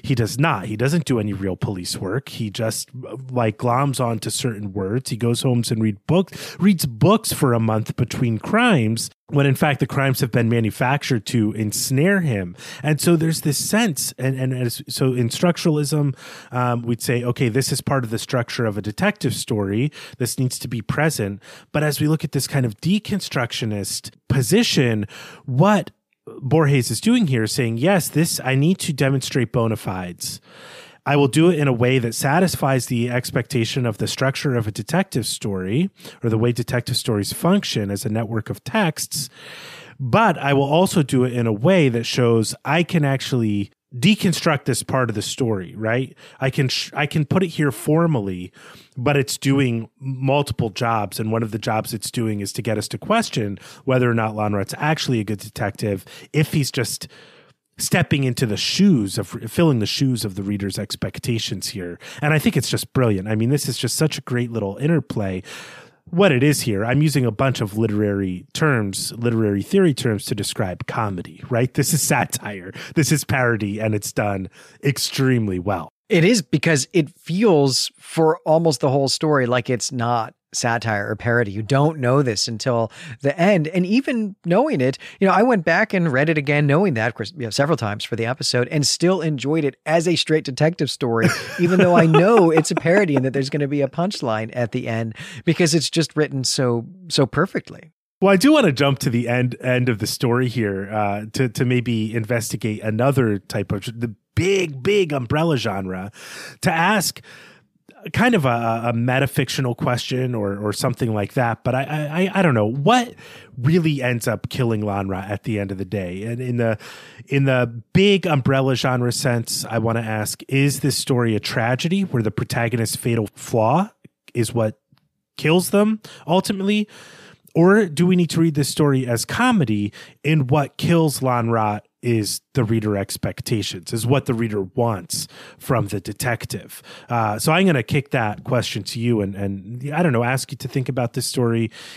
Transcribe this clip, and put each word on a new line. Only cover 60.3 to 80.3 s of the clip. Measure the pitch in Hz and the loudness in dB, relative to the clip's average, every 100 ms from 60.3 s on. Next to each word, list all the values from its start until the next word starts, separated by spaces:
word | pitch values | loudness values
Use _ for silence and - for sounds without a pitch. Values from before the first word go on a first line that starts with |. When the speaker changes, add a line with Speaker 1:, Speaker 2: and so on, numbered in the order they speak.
Speaker 1:
the | 95 | -6
reader's | 98 104 98 95 | -4 -4 -4 -6
expectations | 104 - 98 - - 117 - 98 - | -6 -6 -6 -6 -4 -4 -4 -8 -8
here. | 101 87 87 - - | -8 -10 -10 -14 -6
And | 147 | 0
I | 151 | 2
think | 226 165 | 2 0
it's | - | 0
just | 113 - | -4 -2
brilliant. | - 123 101 98 | 0 2 2 0
I | |
mean, | 110 117 | 0 2
this | 143 - | 0 -2
is | 120 | -4
just | 120 - | -4 0
such | 156 - | 0 -2
a | |
great | - 123 120 | -4 -4 -2
little | 113 101 98 | -4 -4 -2
interplay. | 143 165 123 - 98 92 - - - - - _ - | 0 0 0 -4 -4 -4 -8 -16 -18 -20 -20 _ -6
What | 170 196 | 4 4
it | 127 | 6
is | 143 143 | 4 2
here, | - 98 | 0 -2
I'm | 113 131 | 0 2
using | 156 143 123 | 2 2 0
a | |
bunch | 107 135 123 | 0 0 0
of | 107 104 | -2 0
literary | 113 104 104 101 95 92 - | 0 2 0 0 -2 -4 -8
terms, | - 160 127 104 92 - | -2 0 2 0 -4 -8
literary | 123 117 113 110 101 | -4 -2 2 2 0
theory | 95 196 185 | 0 2 4
terms | 135 123 104 - | 2 0 -2 -4
to | 101 | -6
describe | 98 - 101 90 - | -6 -4 -4 -6 -8
comedy, | - 107 92 85 - - | -4 -4 -4 -10 -14 -4
right? | 120 127 | 0 0
This | - 139 | 0 0
is | 151 | 0
satire, | - 139 92 - - 101 90 - - | 2 0 0 -4 -8 -12 -12 -14 -6
this | - 143 | 0 2
is | 151 | 0
parody, | - 139 123 113 101 104 | 0 0 2 0 -2 -2
and | 110 | -2
it's | 107 101 | -2 -4
done | - 107 98 92 - - - | -4 -2 -2 -6 -14 -20 -6
extremely | 139 123 - - 131 123 107 92 | -2 -2 -2 0 2 2 0 -2
well. | 90 95 - _ - | -2 -4 -6 _ 0
Speaker 2:
It | 185 | 4
is, | 165 240 | 4 4
because | - 156 - 156 - | 2 0 2 0 0
it | 185 147 _ | 0 0 _
feels | - 175 220 160 139 123 - _ | -6 2 4 6 4 2 -4 _
for | - - 160 160 - | -8 0 2 2 2
almost | 156 165 151 | 4 4 2
the | 147 | 2
whole | 143 135 | 2 0
story | - 156 147 123 | 0 0 2 2
like | 123 120 | 0 0
it's | 120 - | -2 -4
not | 131 117 120 113 | -4 -2 0 -2